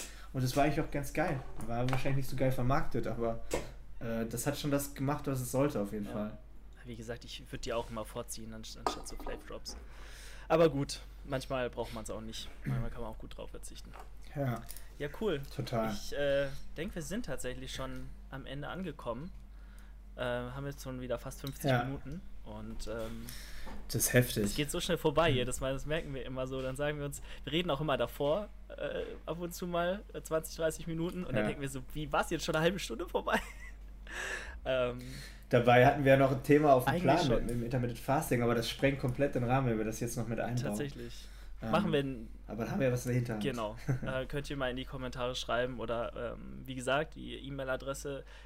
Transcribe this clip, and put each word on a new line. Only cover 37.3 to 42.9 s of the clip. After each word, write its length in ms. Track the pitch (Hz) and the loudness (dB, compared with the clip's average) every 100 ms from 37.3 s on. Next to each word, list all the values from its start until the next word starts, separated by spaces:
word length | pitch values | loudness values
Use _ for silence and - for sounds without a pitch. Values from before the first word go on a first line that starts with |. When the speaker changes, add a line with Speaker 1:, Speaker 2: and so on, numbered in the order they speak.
| 113 117 | 4 4
Speaker 1:
mit 40 | |
dem 120 | 120 | 0
Intermittent 360 | 117 127 120 117 | 0 0 0 -2
Fasting, 420 | - 143 151 123 | 2 2 4 4
aber 100 | 120 | 4
das 160 | 117 120 | 4 2
sprengt 300 | - 139 135 | 2 2 4
komplett 360 | 131 127 139 131 | 0 2 2 2
den 100 | 120 | 4
Rahmen, 240 | 135 127 | 4 4
wenn 80 | 110 | 4
wir 80 | 107 | 2
das 140 | 107 | 0
jetzt 160 | 120 123 | -2 -2
noch 100 | 113 | -2
mit 120 | - | 0
einbauen. 240 | 98 123 127 | 0 0 0
Speaker 2:
Tatsächlich. 600 | - 143 127 120 - - - - - | 0 -2 -6 -10 -10 -12 -12 -12 -6
Speaker 1:
Ähm, 100 | 113 | 2
Speaker 2:
Machen 200 | 160 180 | 2 4
wir 60 | 147 | 2
n-, 260 | 139 123 110 - - | 2 -2 -8 -12 -8
Speaker 1:
aber 180 | 107 110 | -4 -2
dann 80 | |
haben 60 | - | 2
wir 100 | 131 | 2